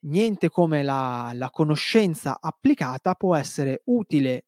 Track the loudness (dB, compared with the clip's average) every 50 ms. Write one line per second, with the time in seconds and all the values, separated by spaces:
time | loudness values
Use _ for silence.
0 | -8 -2 0 2 2 2 0 0 -2 0 2 2 2 2 2 0 0 -2 -2 -2
1 | -4 -4 -4 -6 -6 -8 -6 -6 -8 -4 -2 0 0 2 0 0 0 2 2 4
2 | 4 2 0 -2 -4 -6 -6 -4 -6 -8 -6 _ 2 2 2 2 -2 -6 -6 -2
3 | -2 -2 -2 0 0 2 2 2 0 -2 -4 -4 -2 -2 -4 -4 -2 0 0 0
4 | 0 0 0 2 2 2 -2 -4 -6